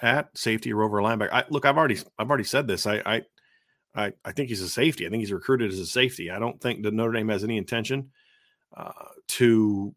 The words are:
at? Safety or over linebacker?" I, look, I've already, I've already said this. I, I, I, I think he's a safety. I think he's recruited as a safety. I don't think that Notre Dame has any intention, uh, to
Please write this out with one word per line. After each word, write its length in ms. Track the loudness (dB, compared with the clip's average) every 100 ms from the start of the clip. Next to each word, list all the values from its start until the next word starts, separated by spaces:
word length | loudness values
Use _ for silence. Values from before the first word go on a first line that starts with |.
at? 340 | 2 2 0 -4
Safety 340 | -2 -2 -2
or 120 | 0
over 160 | 0 2
linebacker?" 340 | 2 0 0
I, 120 | 0 0
look, 160 | 0
I've 140 | 2 4
already, 200 | 2 0 -4 -6
I've 100 | 0
already 160 | 0
said 220 | 2 0 0
this. 200 | -2 0
I, 140 | -2 0
I, 160 | -2 -2 _ _ _ _ _ _
I, 180 | -4 -4 -4
I 100 | -12
think 180 | -6 -4
he's 100 | -4
a 80 | -6
safety. 380 | 0 0 0 -4
I 20 |
think 120 | -4
he's 120 | -4
recruited 400 | -4 0 2 2
as 60 | -4
a 80 | -4
safety. 440 | 2 2 0 -8
I 80 | -4
don't 220 | -6 -4
think 220 | -4 -2
that 100 | -2
Notre 220 | 0 0
Dame 160 | 0 0
has 120 | -2
any 140 | -2 -4
intention, 540 | -2 -4 -2 -4 -6 _ _ _ _ _ _ -16
uh, 160 | -16 -14 -18 -18 -8
to 680 | 4 6 6 4 0 -4